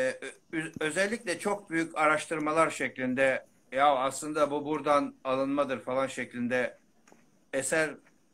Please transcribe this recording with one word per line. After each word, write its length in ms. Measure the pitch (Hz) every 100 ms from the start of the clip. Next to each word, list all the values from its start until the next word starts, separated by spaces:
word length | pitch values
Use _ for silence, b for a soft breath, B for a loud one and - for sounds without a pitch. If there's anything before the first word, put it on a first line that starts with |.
| 131 123
ö-, 360 | 131 - - 160
ö-, 140 | 160 -
özellikle 600 | 156 156 202 226 175 165
çok 300 | 202 202 -
büyük 280 | 165 160 -
araştırmalar 720 | 156 156 - 160 151 160 156
şeklinde, 760 | - 131 127 127 127 135 127 - _ -
"Ya 240 | 127 147 135
aslında 560 | 135 - 151 156 143
bu 140 | 147 143
buradan 500 | 151 139 147 139 -
alınmadır." 560 | 135 131 135 143 139 123
falan 280 | 117 127 131
şeklinde 720 | 131 117 123 120 127 120 - _ _ _ - _ _ _
eser, 360 | 135 135 165 156 135 _ _ _